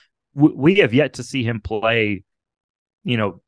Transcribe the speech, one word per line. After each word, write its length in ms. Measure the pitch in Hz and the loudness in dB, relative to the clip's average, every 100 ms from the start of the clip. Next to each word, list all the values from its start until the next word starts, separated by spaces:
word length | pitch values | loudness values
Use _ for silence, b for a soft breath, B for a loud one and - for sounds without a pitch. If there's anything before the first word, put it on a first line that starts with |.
| b _ _ 143 | b _ _ 0
w-, 200 | 147 117 | 2 4
we 200 | 147 196 | 2 4
have 180 | 139 | 2
yet 200 | 127 139 | 2 0
to 100 | - | -4
see 200 | 123 135 | -8 -4
him 180 | 117 117 | -4 -4
play, 640 | - 107 113 117 107 95 - _ _ _ _ _ _ _ | -6 -4 0 0 0 -2 -10 _ _ _ _ _ _ _
you 140 | 196 117 | -4 -2
know, 240 | 101 - | -2 -6